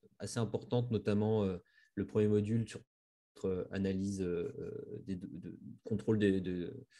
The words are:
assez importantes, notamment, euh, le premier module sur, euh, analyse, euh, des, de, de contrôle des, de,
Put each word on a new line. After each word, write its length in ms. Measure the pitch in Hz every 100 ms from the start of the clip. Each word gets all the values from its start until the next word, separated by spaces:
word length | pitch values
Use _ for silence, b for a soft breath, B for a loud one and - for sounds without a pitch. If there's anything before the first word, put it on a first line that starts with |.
| _ -
assez 180 | 104 120
importantes, 540 | 110 117 - 123 123
notamment, 520 | 107 107 104 107 110
euh, 140 | 95 87 - b b -
le 100 | 90
premier 220 | 110 104
module 420 | 104 101 117 110
sur, 120 | - - _ _ _ _ - 95
euh, 200 | 90 -
analyse, 500 | 98 95 95 98 98
euh, 320 | 90 87 85 - - - - - 85
des, 120 | 92
de, 100 | 95
de 320 | 87 90 - - -
contrôle 340 | - 104 - 110
des, 220 | 101 95
de, 320 | 90 90 85 - -